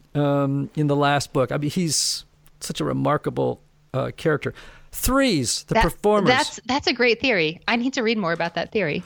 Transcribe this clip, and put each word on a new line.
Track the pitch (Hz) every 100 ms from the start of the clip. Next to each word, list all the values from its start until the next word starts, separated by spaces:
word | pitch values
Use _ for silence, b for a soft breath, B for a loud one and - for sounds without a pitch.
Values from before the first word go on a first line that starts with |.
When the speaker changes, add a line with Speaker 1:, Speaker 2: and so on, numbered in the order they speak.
| _ 143
Speaker 1:
Um, | 143 143 139 139 139
in | - 147
the | 143
last | 143 143 -
book, | 143 123
I | 139
mean, | 147
he's | 190 170 139 - - - _ - -
such | - -
a |
remarkable, | 147 131 135 147 - 123 131 120 _ _ _
uh, | 131 123 -
character. | 160 147 123 - B B B
Threes, | - - 262 269 165 120 - -
the |
Speaker 2:
That, | 214
Speaker 1:
performers. | 185 - 208 208 202
Speaker 2:
that's, | 254 302 - -
that's | 262 320
a |
great | 262 240 220
theory. | 277 202 156 170 -
I | 233
need | 247
to | 262
read | 220 226
more | 170
about | 165 170 170
that | -
theory. | 220 170 147